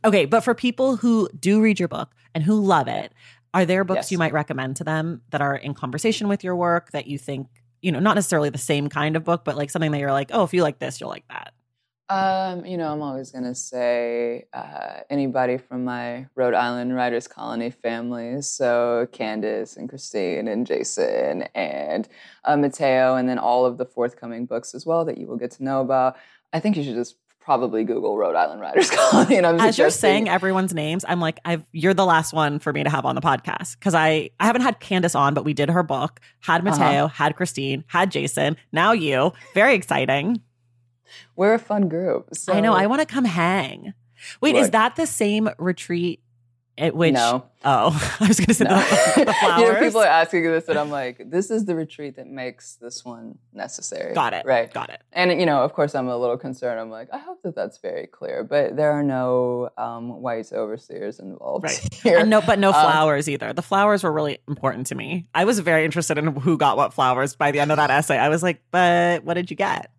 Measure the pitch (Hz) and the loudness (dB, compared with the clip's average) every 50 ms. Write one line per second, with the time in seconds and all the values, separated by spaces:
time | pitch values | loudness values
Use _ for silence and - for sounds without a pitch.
0 | - 220 208 196 156 139 180 226 220 247 233 226 - 247 240 - 262 269 262 208 | 4 4 4 4 4 4 2 2 2 2 -2 0 0 -2 0 2 2 2 2 2
1 | - 247 226 220 202 - - 156 - 185 202 220 214 220 208 - 180 165 - 156 | 2 2 4 4 2 -2 -4 -4 0 2 4 6 6 4 2 2 -2 -4 -4 -8
2 | - - _ _ _ _ _ 165 151 170 214 214 202 190 185 156 131 - - - | -10 -10 _ _ _ _ _ -2 0 2 2 2 4 4 4 2 2 0 -4 -6
3 | - - _ _ - - - _ _ _ - 185 185 165 185 190 196 180 185 - | -8 -10 _ _ -20 -20 -20 _ _ _ 0 0 2 2 2 0 0 0 -2 -2
4 | - - 190 175 165 160 - 156 147 - 156 135 131 131 131 - 165 151 156 160 | -2 -2 -2 -2 -2 0 0 -2 -4 -2 -6 -6 -6 -6 -8 -8 -4 -4 -2 -2
5 | 156 165 170 127 _ _ - 147 143 143 139 139 - 139 143 - - 127 127 156 | -2 -4 -6 -10 _ _ -4 -2 -2 -2 -2 -4 -6 -10 -10 -8 -8 -8 -6 -2
6 | - 226 220 - 214 202 202 196 - 180 180 175 180 175 170 175 175 _ - 147 | -2 -2 -2 0 -2 -2 -2 -2 -2 -4 -2 0 0 2 0 0 -2 _ -10 -8
7 | - - 143 135 - - 139 135 135 - _ _ _ _ _ _ - 180 160 127 | -8 -6 -10 -10 -8 -8 -8 -8 -10 -14 _ _ _ _ _ _ -4 -2 -2 2
8 | 175 214 208 208 190 - 180 156 147 143 139 143 - - - 143 143 147 - 151 | 2 2 2 2 0 2 2 2 2 0 -2 -4 -2 -2 0 0 0 -2 -2 -2
9 | 147 151 156 160 156 - 170 170 _ 160 147 151 147 139 - 170 160 156 151 143 | -2 0 -2 -2 0 -2 -2 -2 _ -6 -4 -4 -6 -4 -4 -2 -2 -2 -2 -2
10 | 139 139 135 139 139 - - 233 196 160 - 180 170 151 - _ - 131 127 - | -2 0 0 0 -2 -2 0 0 0 2 2 2 2 2 0 _ -8 -8 -8 -8
11 | - 120 98 - _ _ - - - - _ _ _ _ _ _ _ _ _ _ | -10 -12 -12 -12 _ _ -16 -16 -16 -16 _ _ _ _ _ _ _ _ _ _
12 | _ _ 196 190 190 190 190 190 190 190 180 180 - - 185 175 165 156 151 151 | _ _ -2 0 0 0 0 0 -2 -4 -6 -8 -10 -8 -6 -4 -4 -4 -4 -4
13 | 151 143 131 131 131 127 - 127 127 123 123 - - - 127 123 123 120 120 120 | -6 -6 -8 -8 -10 -12 -10 -10 -8 -8 -8 -8 -10 -8 -6 -2 0 0 0 0
14 | 120 120 120 120 120 120 120 123 - _ - - - - 73 71 - - - - | 0 -2 -2 -2 -2 -4 -4 -8 -12 _ -14 -14 -14 -12 -12 -12 -12 -12 -12 -16
15 | - _ 143 143 139 135 120 131 127 123 127 127 - _ 127 127 127 123 123 120 | -10 _ -4 -2 -2 -2 0 0 0 0 -2 -4 -6 _ -10 -8 -6 -6 -6 -6
16 | 120 120 120 123 135 139 _ - 127 123 117 90 123 120 123 123 123 123 127 127 | -8 -8 -10 -10 -12 -14 _ -2 0 2 2 2 0 0 -2 -4 -4 -4 -2 -2
17 | 123 123 120 117 117 - - - 113 117 117 117 117 120 127 _ - 117 117 117 | -2 0 -2 -4 -6 -6 -16 -12 -10 -8 -6 -6 -6 -8 -8 _ -6 -6 -6 -4
18 | 117 120 123 120 117 117 123 143 143 - - - 135 123 120 120 120 120 120 120 | -8 -8 -8 -8 -8 -8 -8 -8 -8 -8 -6 -2 0 0 2 2 2 2 0 0
19 | 120 120 - - 117 107 107 110 101 107 107 104 - - - - - - - 139 | -2 -4 -4 -8 -6 -6 -4 -4 -4 -4 -4 -4 -6 -8 -12 -14 -14 -14 -14 -14
20 | - - - 107 95 87 85 71 110 113 104 107 123 - - - - - - - | -16 -8 -6 -4 -2 -2 -2 -4 -4 -4 -4 -4 -2 -2 -2 -4 -2 -4 -2 -2
21 | 82 58 53 58 62 71 76 87 - - _ 110 95 76 69 69 73 76 78 95 | -2 0 0 0 0 -2 -2 -4 -6 -8 _ -6 -6 -4 -6 -8 -6 -4 -4 -6
22 | 107 - _ - - - - _ _ - 151 147 143 143 139 - 156 135 131 131 | -6 -8 _ -20 -20 -20 -20 _ _ 0 2 2 2 0 0 0 0 2 4 4
23 | 127 127 131 131 127 127 127 120 - 120 120 127 127 127 120 120 123 - _ - | 4 4 2 2 0 -2 -2 -2 0 0 2 4 2 2 0 -2 -8 -8 _ -4
24 | 120 120 123 - - 120 117 113 123 123 120 - - - - 123 - 160 165 165 | -4 -4 -4 -8 -14 -14 -10 -10 -8 -6 -6 -8 -8 -8 -16 -12 -4 -2 0 0
25 | 165 160 - - - - - 117 120 123 - _ 131 135 135 135 131 123 135 131 | 0 -2 -4 -8 -10 -10 -8 -8 -8 -10 -10 _ -6 -4 -2 -2 0 0 2 2
26 | 127 131 127 - - _ _ _ _ _ - 160 - 208 208 165 143 139 113 117 | 2 2 -2 -4 -20 _ _ _ _ _ -6 -2 0 0 0 0 -2 -4 -4 -6
27 | 123 - - _ _ _ _ _ _ - 143 120 131 117 98 110 113 107 117 - | -6 -6 -10 _ _ _ _ _ _ 0 0 2 2 0 0 -2 -2 0 -2 -2
28 | 87 - 104 104 104 87 80 82 82 76 78 - 98 80 67 - 359 - - 622 | -2 -2 -2 0 0 0 2 2 0 0 -2 -8 -10 -2 2 2 2 2 2 2
29 | 659 640 - - - - 262 202 175 170 170 170 226 220 220 - 240 - - - | 4 6 6 6 6 4 4 4 4 4 4 4 4 4 4 4 2 2 2 2
30 | - 208 190 208 220 202 170 190 180 190 190 190 185 185 180 160 151 151 165 190 | 2 2 2 2 2 0 0 0 0 0 0 0 0 -2 -2 -4 -4 -4 -4 -4
31 | 196 - 175 175 170 160 160 - _ 165 170 160 156 _ - 165 151 185 196 175 | -4 -4 -2 -2 -2 -2 -4 -6 _ -6 -6 -6 -6 _ -8 0 2 2 4 4
32 | 196 185 165 160 160 - - 160 151 147 147 147 - 156 139 147 143 143 147 143 | 4 4 4 4 2 0 0 0 0 0 0 -2 -4 -4 -4 -2 -2 0 -2 0
33 | 131 139 131 131 139 165 135 123 - - - - - - - _ - 208 165 165 | -2 -2 -4 -2 0 0 0 0 -2 -8 -8 -8 -10 -12 -14 _ -2 0 2 4
34 | 156 156 156 156 - - _ _ 175 220 233 254 247 269 226 - - - 196 185 | 4 4 2 0 -2 -6 _ _ 0 2 2 2 0 0 -2 -4 -6 -2 0 0
35 | 175 170 - 131 143 139 147 - - 151 151 - 147 139 170 180 175 151 143 135 | 0 2 2 2 2 2 2 0 -2 -2 -2 0 0 2 2 0 2 0 -2 -4
36 | 123 - _ - _ - _ _ - - 165 170 170 202 160 143 143 151 143 143 | -4 -6 _ -12 _ -20 _ _ -2 0 0 2 2 0 2 2 2 4 4 2
37 | 147 156 - - 151 151 151 - 180 175 - - 135 135 139 156 156 _ - 175 | 0 0 -2 0 -2 -2 0 -2 -6 -6 -4 -6 -4 -4 -6 -6 -8 _ 0 0
38 | 185 196 - 143 139 143 - - 143 143 160 - _ _ - 156 175 208 226 226 | 0 0 0 -4 -4 -4 -2 0 0 0 -2 -4 _ _ 0 2 4 4 4 2
39 | 160 151 139 127 139 180 - - - - - 196 208 262 262 190 180 - 147 143 | 0 0 0 2 2 0 -2 -4 -20 -4 0 2 4 4 4 2 0 -2 -2 -2
40 | 131 - 135 143 143 185 240 226 _ _ _ _ _ _ _ _ _ _ _ _ | 0 0 0 0 0 -2 -4 -4 _ _ _ _ _ _ _ _ _ _ _ _
41 | _ _ - - - _ _ - 185 208 220 233 226 - 208 208 202 175 160 165 | _ _ -20 -20 -20 _ _ 0 2 2 2 2 0 -2 0 0 0 0 0 -2
42 | 185 180 135 - - _ - - - - 185 202 202 226 214 185 196 208 247 294 | -2 -2 -2 -2 -4 _ -14 -12 -4 0 2 2 4 4 4 4 4 2 2 0
43 | 311 302 - 269 254 226 165 175 165 175 185 196 135 135 - 90 - - 190 _ | 0 -2 0 0 0 0 2 2 0 2 2 0 -2 -4 -8 -12 -14 -16 -16 _
44 | _ _ _ _ - - - _ - 302 - - 269 196 - 220 214 254 - - | _ _ _ _ -20 -20 -8 _ 0 4 4 4 4 4 4 2 2 2 2 -2
45 | 330 311 - - 226 202 208 214 220 214 - - 170 180 180 - - - 175 175 | -4 -2 0 -2 0 0 2 0 0 -2 -4 -2 -2 -2 -2 -4 -4 -4 -4 -2
46 | 175 175 165 - _ _ _ _ _ _ _ _ _ _ _ - 151 165 - 160 | -2 -2 -4 -6 _ _ _ _ _ _ _ _ _ _ _ -2 -2 -2 2 2
47 | 170 165 139 123 120 117 120 131 - _ _ _ - 139 139 120 107 165 151 151 | 2 4 4 4 4 2 2 0 -4 _ _ _ 0 2 4 4 4 2 2 0
48 | - - - - 208 190 220 - 185 - 226 - - - 190 190 - - - - | -2 -4 -2 2 4 4 4 4 4 2 4 4 4 4 4 4 4 4 4 4
49 | - - - - 285 - 208 - - 247 170 170 - 226 220 208 311 156 - 226 | 4 6 6 4 4 4 2 2 2 4 6 6 6 6 6 4 2 2 4 4
50 | 214 170 151 165 165 - - 180 165 165 165 160 165 - 156 147 147 151 147 139 | 6 6 6 6 4 4 2 0 2 2 0 0 0 0 -2 -2 0 -2 -4 -4
51 | 131 123 123 _ - - 147 175 202 - 226 220 214 202 175 160 160 156 - - | -4 -6 -8 _ -16 -4 -2 -2 -2 0 -2 -2 -2 -2 -2 -4 -4 -8 -10 -14
52 | 147 143 131 - 131 - 135 135 127 127 123 _ - - - _ 117 120 123 - | -14 -14 -14 -14 -18 -16 -12 -10 -10 -10 -10 _ -20 -20 -20 _ -18 -16 -16 -14
53 | - 123 120 117 117 113 - - _ _ _ 101 98 - - - - - - - | -14 -14 -16 -14 -16 -18 -18 -20 _ _ _ -12 -12 -12 -10 -12 -12 -10 -8 -8
54 | - - - - 120 117 95 90 - - 131 117 113 113 - 117 120 - - - | -8 -6 -4 -2 -2 -2 -4 -6 -2 0 0 0 0 -2 -6 -10 -10 -10 -14 -20
55 | _ _ _ 175 180 180 175 151 180 165 147 135 127 151 - - 151 143 - 143 | _ _ _ 0 0 2 2 2 2 2 2 2 2 0 0 0 -2 0 0 -4
56 | 127 127 123 120 123 120 123 123 - 135 131 127 - 123 117 113 113 113 110 110 | -4 -4 -4 -2 0 -2 -2 -2 -6 -12 -12 -6 -6 -6 -6 -6 -8 -12 -14 -16
57 | 120 - - 277 285 330 370 370 _ - 160 - - 214 - - - 95 87 - | -16 -14 -14 -14 -14 -14 -18 -12 _ -10 -6 -6 -8 -8 -8 -10 -10 -8 -8 -8
58 | - - _ _ - - 65 - - - 143 147 139 - - 139 151 151 147 147 | -10 -12 _ _ -10 -8 -8 -8 -6 -2 0 0 0 0 0 0 0 0 2 0
59 | 147 143 131 131 127 127 127 127 123 123 123 123 123 117 _ - 117 117 117 117 | 0 0 0 0 0 0 0 0 0 0 -2 -4 -6 -8 _ -8 -8 -8 -8 -10
60 | 117 120 120 - 123 127 117 113 107 - - 107 110 104 107 123 _ _ - 92 | -10 -12 -12 -8 -8 -6 -6 -6 -8 -8 -6 -6 -6 -6 -8 -12 _ _ -14 -10
61 | 98 104 - - - 95 92 - - 64 65 - 196 156 135 - - - - - | -10 -10 -10 -12 -16 -16 -16 -12 -8 -6 -6 -4 -4 -4 -6 -6 -8 -10 -10 -2
62 | - 240 175 175 208 220 220 214 - - 220 202 202 196 196 - 156 160 160 156 | 2 4 6 6 6 6 4 4 4 2 2 4 4 4 6 6 4 4 4 4
63 | 156 156 147 143 151 156 139 131 - 110 - - 170 - 202 196 202 208 208 196 | 4 2 2 0 -2 -4 -6 -6 -6 -6 -6 -8 -4 -2 0 2 4 4 2 2
64 | 190 175 151 156 151 147 143 - _ - 147 135 - 135 - 107 127 - 131 131 | 0 -2 -2 0 -2 -2 -4 -8 _ -10 -10 -2 -2 -4 -2 -2 -8 -8 -8 -8
65 | 107 131 165 180 170 _ _ 160 180 208 247 208 170 165 165 160 156 160 143 175 | -8 -6 -8 -8 -8 _ _ 2 2 2 2 0 2 2 2 4 2 2 0 -2
66 | 160 - 160 147 151 160 147 147 127 170 165 156 151 139 107 117 143 107 - - | -2 0 -2 0 0 -2 -2 0 2 2 2 4 4 4 4 4 2 0 2 2
67 | 135 127 127 123 135 139 - _ 156 143 143 147 143 147 151 147 151 139 135 143 | 2 2 2 2 0 -2 -2 _ 0 2 2 2 2 2 4 2 4 4 4 2
68 | 151 - 147 123 117 147 156 165 170 185 165 - _ _ - 180 180 175 175 175 | 2 2 2 2 4 2 2 2 0 -2 -2 -2 _ _ 2 4 4 4 4 4
69 | 175 175 175 165 - 156 170 175 175 180 - - 202 196 - - - - _ | 4 2 0 0 -2 -4 -4 -4 -4 -6 -4 -4 -2 -2 -2 -4 -6 -12 _